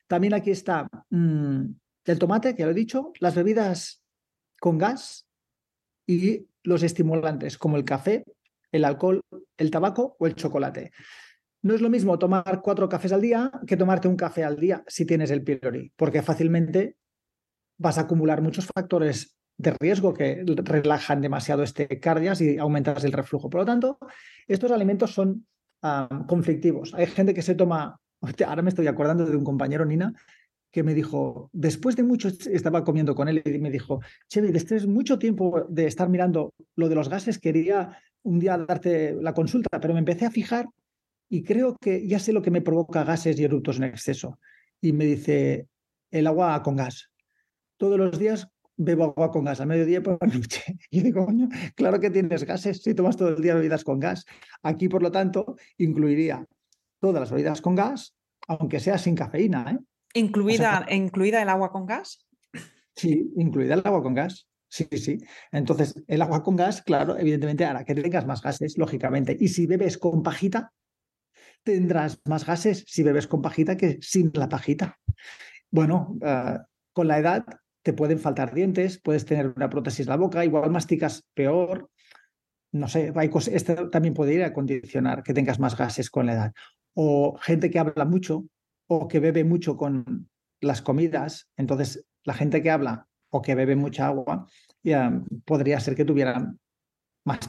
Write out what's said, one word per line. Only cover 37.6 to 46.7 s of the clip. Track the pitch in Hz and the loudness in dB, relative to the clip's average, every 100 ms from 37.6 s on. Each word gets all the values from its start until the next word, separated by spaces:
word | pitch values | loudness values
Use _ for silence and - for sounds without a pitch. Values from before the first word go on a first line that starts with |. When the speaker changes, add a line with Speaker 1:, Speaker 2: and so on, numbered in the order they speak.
| 165 202 185 - _ _ | 2 0 -2 -8 _ _
Speaker 1:
un | 226 175 | -2 0
día | 190 175 | 2 0
darte | 160 170 175 165 151 156 | -2 -2 0 0 0 -2
la | 160 | -2
consulta, | 165 160 247 - 156 | 0 0 0 0 -2
pero | 160 | 0
me | 170 | 0
empecé | 156 175 233 | 0 0 0
a | |
fijar | 226 - - 233 - _ _ _ _ _ | -2 -2 -4 -4 -12 _ _ _ _ _
y | 175 | -6
creo | 165 208 254 247 | 0 0 0 -2
que | 208 185 202 | -2 -2 0
ya | 202 | -2
sé | 214 | 0
lo | 214 | 0
que | 180 | 2
me | 175 | 2
provoca | 165 165 160 160 | 2 0 0 -2
gases | 151 165 165 147 | 0 0 0 0
y | |
eructos | 147 139 117 127 | 2 0 0 -2
en | |
exceso". | 131 113 - 139 123 - _ _ _ _ | -4 -4 -6 -6 -8 -14 _ _ _ _
Y | 165 | 0
me | 147 147 | 2 2
dice, | 147 - 147 139 127 - _ _ _ _ | 0 0 2 2 -2 -6 _ _ _ _
"El | 160 156 | 0 2
agua | 160 175 147 | 2 2 0
con | 147 | 0